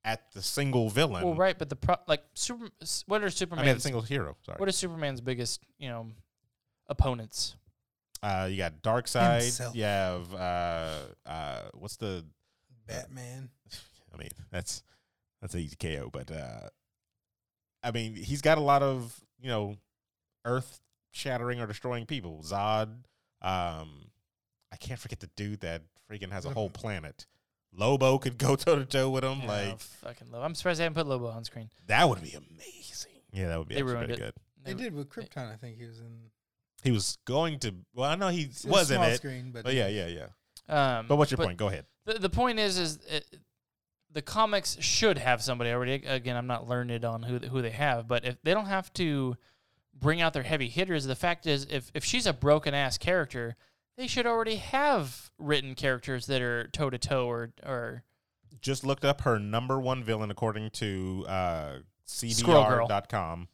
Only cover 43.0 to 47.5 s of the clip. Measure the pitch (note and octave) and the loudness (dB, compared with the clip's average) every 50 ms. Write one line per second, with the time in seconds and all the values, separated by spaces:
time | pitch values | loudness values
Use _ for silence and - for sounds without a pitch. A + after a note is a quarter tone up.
43 | - - D#3 D3+ - _ - - _ _ _ _ _ _ _ _ _ _ _ _ | -8 -6 -6 -6 -6 _ -20 -20 _ _ _ _ _ _ _ _ _ _ _ _
44 | _ _ D3+ D3+ C#3+ - - G#3+ A3 G#3+ G#3 G3 F#3+ - - - - - - - | _ _ -8 -8 -8 -2 2 2 4 4 4 0 0 -2 -4 -2 0 2 2 6
45 | A3 G#3+ F3+ C#3 - B2+ B2 A#2 A2 C3 B2+ A#2+ A#2+ A#2 A#2+ B2 B2 B2 C3+ C#3 | 6 6 4 4 4 2 2 2 2 -4 -2 0 0 0 0 0 0 0 -2 -2
46 | - C3+ C3+ B2+ A#2+ B2+ B2 A#2+ B2 B2+ A#2+ A#2 A2+ A#2 B2 B2 B2 A#2+ A#2+ A#2 | -2 -2 -2 -2 -2 -2 -2 -2 -2 -2 -4 -4 -2 -2 -2 -2 0 -2 -2 -2
47 | A#2 A#2 A2+ A2+ A#2 B2 B2 B2 A#2+ B2+ | -2 -2 -4 -4 -4 -4 -4 -4 -4 -2